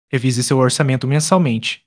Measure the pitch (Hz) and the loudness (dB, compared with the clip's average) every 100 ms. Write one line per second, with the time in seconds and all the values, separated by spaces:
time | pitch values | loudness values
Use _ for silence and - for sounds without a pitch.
0 | _ 135 127 123 120 135 127 - 139 131 | _ -2 -2 -2 0 2 2 2 0 0
1 | 127 147 156 190 151 110 - - | 0 0 2 2 2 -2 -6 -10